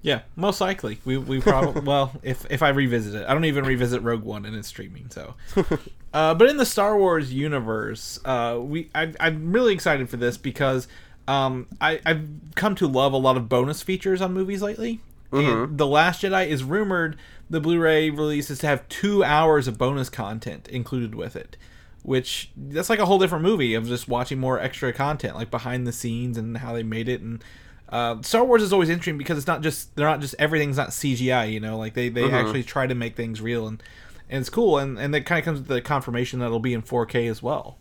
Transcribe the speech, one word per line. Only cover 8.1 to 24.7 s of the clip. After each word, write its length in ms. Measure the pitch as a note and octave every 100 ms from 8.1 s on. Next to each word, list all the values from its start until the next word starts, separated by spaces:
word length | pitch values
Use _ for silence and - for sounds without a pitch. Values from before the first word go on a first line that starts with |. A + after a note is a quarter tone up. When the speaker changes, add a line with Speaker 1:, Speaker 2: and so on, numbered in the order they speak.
| -
Speaker 1:
uh, 340 | B2+ B2+ A#2 A#2+
we, 300 | C3 D#3 D#3+ -
I, 160 | D#3+ D3+
I'm 320 | E3 D#3 D#3+
really 200 | G#3 B3
excited 380 | F#3+ F3 D3 B2
for 60 | A#2+
this 200 | A#2+ A2+
because, 520 | C#3 - C#3 C3 B2+ - - - -
um, 400 | C#3 C3+ B2+ B2 -
I, 200 | D#3 D#3+
I've 220 | E3 D#3+ D#3 D3+ - -
come 180 | G#3
to 140 | F#3+ E3
love 240 | C3 C#3
a 40 | C3+
lot 200 | C3 B2+
of 120 | A2+
bonus 320 | B2+ C3 D#3
features 400 | - F#3+ G3 F#3
on 120 | F#3
movies 280 | F#3 F#3+ G3
lately. 380 | G#3 A3 A#3 A3+ - - -
Speaker 2:
Mm-hmm. 320 | C3+ D3 A2+ C#3
Speaker 1:
And 120 | D3
The 80 | D3
Last 360 | D3 E3+ E3+
Jedi 260 | G3 F#3+ F3
is 160 | D3
rumored 520 | C3 F#3 G#3 F3+ D#3+ D3+ - - -
the 100 | D#3+
Blu-ray 500 | D3+ E3+ E3 D#3 D#3
release 380 | D3 D3+ D3 C#3
is 120 | C#3
to 60 | D3+
have 200 | C#3 -
two 340 | - G3+ G3+
hours 420 | C#3+ D3 D#3+ D3+ B2+
of 80 | A2
bonus 320 | B2 C#3 B2+
content 600 | - G2+ A2 A2+ D2 -
included 460 | B2+ A#2 C3 A2+
with 200 | A2 - -
it, 200 | - - - - - -
which, 480 | - C3 B2+ - - -
that's, 320 | C3+ D3 F3
like, 120 | A3
a 60 | F#3
whole 120 | G3
different 240 | F#3 E3
movie 320 | F3 G#3+ B2
of 120 | A2 A2+
just 220 | B2 -
watching 300 | A#2+ A#2+ C3+
more 200 | C3 B2+
extra 320 | B2+